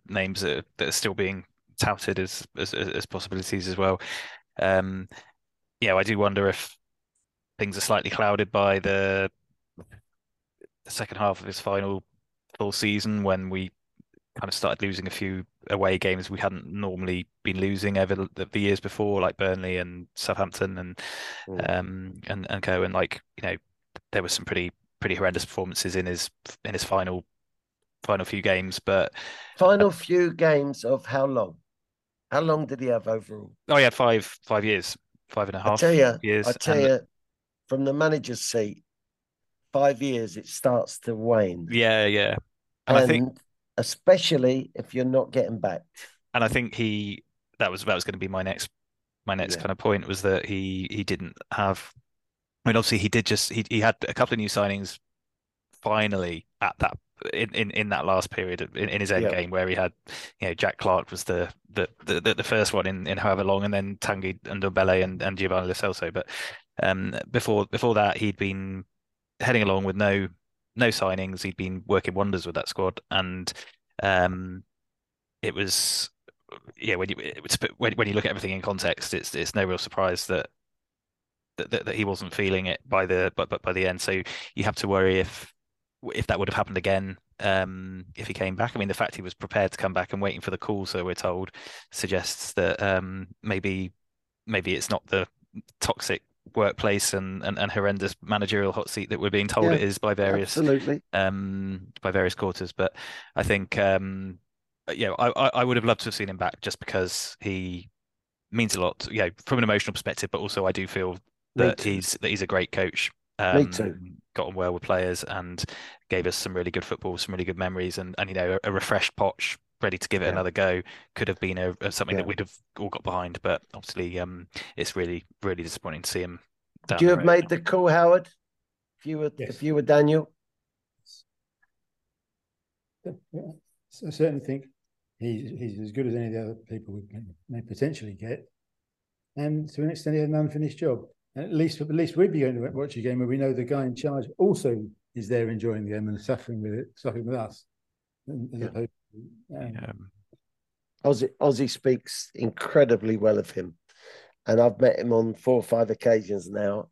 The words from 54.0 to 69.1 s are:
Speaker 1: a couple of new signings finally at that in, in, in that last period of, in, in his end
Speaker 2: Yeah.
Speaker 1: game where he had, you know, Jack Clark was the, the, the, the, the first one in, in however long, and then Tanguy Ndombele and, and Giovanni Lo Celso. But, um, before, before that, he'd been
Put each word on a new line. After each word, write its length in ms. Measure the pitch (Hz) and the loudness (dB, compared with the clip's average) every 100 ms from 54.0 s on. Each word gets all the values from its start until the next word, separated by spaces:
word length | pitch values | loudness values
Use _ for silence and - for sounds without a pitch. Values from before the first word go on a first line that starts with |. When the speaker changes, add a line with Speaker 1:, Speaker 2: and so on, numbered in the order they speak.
| - | -2
Speaker 1:
a 60 | |
couple 200 | - 127 117 | 0 0 0
of 40 | |
new 100 | 104 | 0
signings 500 | - 101 101 95 - _ _ _ _ _ _ _ _ | 0 0 0 -6 -12 _ _ _ _ _ _ _ _
finally 640 | 110 107 107 98 87 82 - _ | 0 2 2 0 -2 -6 -10 _
at 140 | 98 - | -4 0
that 180 | - - _ _ - | -2 -2 _ _ -6
in, 200 | - 113 | -4 -2
in, 180 | - 104 | -2 -2
in 180 | - 104 | -2 0
that 160 | 92 82 | 0 2
last 240 | 95 - | 2 0
period 300 | - 92 87 | -4 -4 -4
of, 140 | - - | -6 -4
in, 140 | 104 | -2
in 120 | 104 | 0
his 100 | 101 | 0
end 120 | 95 | 2
Speaker 2:
Yeah. 80 | 101 | 2
Speaker 1:
game 180 | 90 87 | 0 -2
where 180 | 92 92 | -2 0
he 80 | 92 | 0
had, 180 | 90 - - - - - | -2 -4 -14 -14 -14 -8
you 80 | 98 | -6
know, 40 | |
Jack 240 | 85 98 - | 0 -2 0
Clark 340 | 101 90 - | 2 2 2
was 120 | 92 | -6
the, 260 | - 87 87 - _ | -2 -2 -2 -6 _
the, 160 | 104 90 _ - | -4 -4 _ -4
the, 160 | 87 | 0
the, 120 | 110 107 | 2 0
the 80 | |
first 300 | - 110 104 | 2 2 2
one 140 | 101 92 | 2 0
in, 200 | 95 92 | -2 -4
in 100 | 95 | 0
however 260 | 101 95 | 2 2
long, 200 | 98 98 | 2 2
and 100 | 101 | 2
then 240 | 101 98 98 | -2 -2 -4
Tanguy 420 | - 98 95 92 | -4 -2 -4 -6
Ndombele 600 | - 98 98 92 95 92 | -8 -4 0 2 4 4
and, 180 | 92 90 | 2 -2
and 160 | 98 92 | -4 -2
Giovanni 300 | 95 92 90 | 0 0 0
Lo 60 | |
Celso. 380 | 92 101 92 85 | -2 -2 -2 -4
But, 140 | 82 - - - - - - | -6 -8 -8 -10 -12 -12 -2
um, 340 | 95 95 98 - - | 0 2 -2 -6 -4
before, 360 | 123 - 104 98 | -2 2 2 2
before 260 | - 123 107 | 0 2 4
that, 220 | 101 - | 4 2
he'd 200 | 107 95 | -2 0
been 480 | 98 95 95 95 - _ _ | -2 -4 -6 -8 -12 _ _